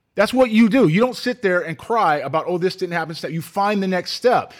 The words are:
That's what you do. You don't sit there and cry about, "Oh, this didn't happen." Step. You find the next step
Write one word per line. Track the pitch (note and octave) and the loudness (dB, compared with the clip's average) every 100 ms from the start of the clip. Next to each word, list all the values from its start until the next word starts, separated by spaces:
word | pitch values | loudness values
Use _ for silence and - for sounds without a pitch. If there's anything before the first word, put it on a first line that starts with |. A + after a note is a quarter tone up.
| _ - | _ -2
That's | G#3 | 0
what | B3 B3+ | 2 2
you | G#3+ A#3 | 4 4
do. | B3 F#3+ | 6 4
You | E3+ | 4
don't | B3 - | 0 -2
sit | B3 B3 | -6 -2
there | F#3+ F3+ | 0 0
and | D#3+ D#3+ | -2 -8
cry | - A3+ F#3 D3+ | -4 0 2 0
about, | C3 D#3+ D#3+ | -2 -4 -2
"Oh, | F3+ | -2
this | F3+ F3+ | -4 -4
didn't | F#3 | -6
happen." | E3+ D#3+ E3 | -6 -6 -8
Step. | D#3+ | -8
You | D#3+ | -8
find | - - G3+ G#3 | -6 -2 -2 0
the | F#3+ | -2
next | F#3 E3+ | -2 -4
step | - A#3+ G3 G2 | -2 0 2 0